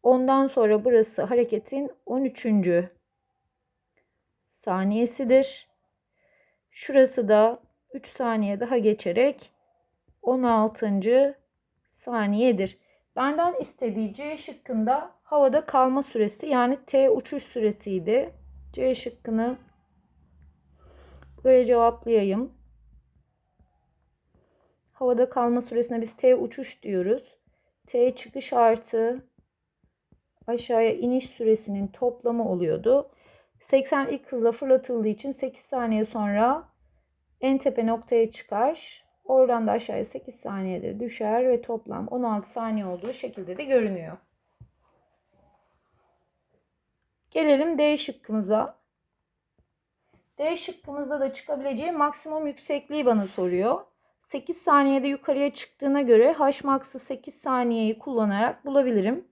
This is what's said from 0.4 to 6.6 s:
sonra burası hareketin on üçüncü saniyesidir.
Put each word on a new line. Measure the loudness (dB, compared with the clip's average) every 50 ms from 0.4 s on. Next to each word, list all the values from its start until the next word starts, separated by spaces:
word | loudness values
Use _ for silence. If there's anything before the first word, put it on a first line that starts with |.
| 2
sonra | 2 2 2 4 4 4 4 4
burası | 4 4 4 4 4 0 -6 -4
hareketin | 0 2 0 0 0 -2 -6 -6 -6 -8 -6 -6 -8 -10 _ _
on | -6 -4 -4 -4
üçüncü | -4 -6 -6 -4 0 0 2 2 2 2 0 0 -2 _ _ _ _ _ _ _ _ _ _ _ _ _ _ _ _ _ _ _ _ _ _ _ _ _ _ _ _ _ _ _
saniyesidir. | _ _ -14 -6 -4 -2 -2 0 0 0 0 0 -2 -2 -6 0 4 4 4 4 2 -6 -16 -20 _ _ _ _ _ _ _ _ _ _ _ _ _ _ _ _ _ _ _